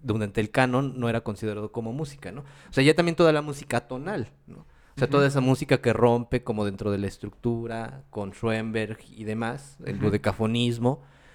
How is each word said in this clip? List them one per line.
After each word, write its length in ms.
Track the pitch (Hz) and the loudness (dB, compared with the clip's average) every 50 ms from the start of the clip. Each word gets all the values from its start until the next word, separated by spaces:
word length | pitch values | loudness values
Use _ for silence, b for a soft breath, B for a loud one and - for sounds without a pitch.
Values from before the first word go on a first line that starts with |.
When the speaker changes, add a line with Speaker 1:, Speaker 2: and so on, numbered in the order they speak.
Speaker 1:
durante 400 | - 131 104 110 107 101 98 117 | -4 -2 -2 -2 -2 -2 -2 -2
el 100 | 107 107 | -2 0
canon 480 | - - 131 127 123 127 139 139 127 127 | 2 2 2 4 2 0 0 -2 -4 -4
no 80 | 120 117 | -2 -2
era 120 | 113 117 | -2 -2
considerado 500 | - - 104 - - 107 104 104 104 107 | -4 -6 -6 -6 -6 -6 -6 -6 -8 -8
como 220 | - 120 113 113 117 | -8 -8 -8 -6 -6
música, 380 | 143 160 147 - - - 92 | -8 -8 -10 -10 -14 -16 -14
¿no? 100 | 92 139 | -14 -14
O 320 | - - - - - - - | -16 -18 -20 -20 -20 -2 2
sea, 100 | 135 135 | 4 6
ya 100 | 143 156 | 6 6
también 200 | 160 170 170 165 | 6 4 2 4
toda 160 | - 175 160 | 6 6 6
la 100 | 151 151 | 6 4
música 460 | 151 147 143 139 - - - 117 - - | 0 -4 -8 -10 -6 -4 -4 -4 -4 -6
tonal, 440 | 131 127 139 180 214 175 110 - - _ _ - | -8 -10 -8 -6 -6 -6 -6 -8 -10 _ _ -20
¿no? 180 | - - - b b b b b b | -20 -20 -20 b b b b b b
O 40 | - | -2
sea, 60 | 131 | 0
Speaker 2:
Ujú. 60 | 120 139 | 2 4
Speaker 1:
toda 140 | 143 143 139 | 4 4 4
esa 120 | 139 143 | 4 2
música 400 | 127 131 131 - - - 135 127 | 4 4 2 2 2 2 0 2
que 100 | - 120 110 | 4 2 2
rompe 500 | 107 113 123 117 120 120 - - 120 - | 4 4 4 4 2 0 -2 -4 -4 -2
como 220 | - 113 107 104 | -4 -4 -2 -2
dentro 260 | 101 98 98 104 104 | -4 -4 -4 -4 -2
de 60 | 101 98 | -2 -2
la 80 | 101 95 | -2 -4
estructura, 960 | - - - 101 - - - 120 117 117 117 113 113 113 113 120 135 135 135 _ | -6 -8 -12 -14 -12 -6 -4 -4 -4 -4 -4 -6 -8 -8 -8 -10 -12 -16 -18 _
con 200 | - 107 101 98 95 | -10 -10 -8 -8 -8
Schoenberg 640 | - - 113 110 110 113 113 110 113 110 104 110 - - - | -6 -4 -2 -2 -2 -2 -4 -4 -4 -4 -4 -6 -10 -16 -18
y 140 | - 107 110 | -16 -12 -8
demás, 540 | 104 110 113 117 113 123 139 - - - - - | -6 -4 -4 -4 -6 -6 -8 -12 -18 -20 -14 -10
el 100 | - 101 | -8 -4
Speaker 2:
Ujú. 100 | 101 - | -2 0
Speaker 1:
dodecafonismo, 960 | 107 98 104 - 107 98 - 110 110 113 120 120 120 117 113 117 123 139 b b b b b b b b | 0 0 2 0 -2 0 0 0 0 2 2 2 0 0 0 0 0 0 b b b b b b b b